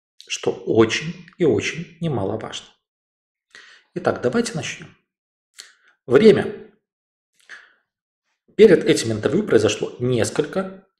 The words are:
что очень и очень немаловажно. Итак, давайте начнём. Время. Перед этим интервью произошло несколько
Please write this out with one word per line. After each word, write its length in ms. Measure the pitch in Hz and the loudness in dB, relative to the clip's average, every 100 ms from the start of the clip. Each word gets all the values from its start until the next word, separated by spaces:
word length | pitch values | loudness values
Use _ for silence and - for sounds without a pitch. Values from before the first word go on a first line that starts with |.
| _ _ - | _ _ -14
что 220 | - - | -8 -6
очень 760 | - - 110 110 - 160 170 - - | -6 0 2 2 0 -8 -12 -14 -2
и 60 | |
очень 520 | 165 104 - 151 175 - | 0 0 -2 -8 -12 -10
немаловажно. 680 | 165 117 95 107 - - - _ _ _ _ _ _ _ _ - - - _ | -6 -4 -6 -6 -10 -14 -18 _ _ _ _ _ _ _ _ -20 -20 -20 _
Итак, 260 | - - - | -6 -4 -2
давайте 300 | 123 233 233 | -2 -2 -4
начнём. 340 | 156 - - - - _ _ _ _ _ - - _ _ _ - | -6 -10 -12 -18 -20 _ _ _ _ _ -20 -20 _ _ _ 2
Время. 680 | 123 220 107 87 - - _ _ _ _ _ _ _ _ - - _ _ _ _ _ _ _ _ - | 6 8 6 2 -10 -18 _ _ _ _ _ _ _ _ -20 -20 _ _ _ _ _ _ _ _ 6
Перед 280 | 214 160 | 6 6
этим 280 | - 151 113 | 4 0 -2
интервью 320 | 107 117 160 | -4 -2 -2
произошло 480 | 214 123 104 - - - | 2 2 2 -2 -8 -6
несколько 840 | 123 123 101 - 147 190 190 190 _ _ | -4 -2 -2 -2 -4 -6 -8 -12 _ _